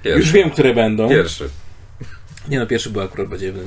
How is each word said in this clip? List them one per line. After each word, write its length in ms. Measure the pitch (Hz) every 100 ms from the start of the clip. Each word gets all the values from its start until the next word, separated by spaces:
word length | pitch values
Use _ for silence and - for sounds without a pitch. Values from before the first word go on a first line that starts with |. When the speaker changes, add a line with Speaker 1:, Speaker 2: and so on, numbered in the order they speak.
Speaker 1:
Pierwszy. 160 | - 156
Speaker 2:
Już 120 | 160
wiem, 180 | 196 160
które 240 | 151 135
będą. 340 | 117 110 110 110
Speaker 1:
Pierwszy. 400 | 131 82 - 69 - - - - - - - - - -
Speaker 2:
Nie 100 | 139
no, 80 | 113
pierwszy 240 | 117 120
był 120 | 104
akurat 260 | 95 - 98
badziewny 360 | 95 95 95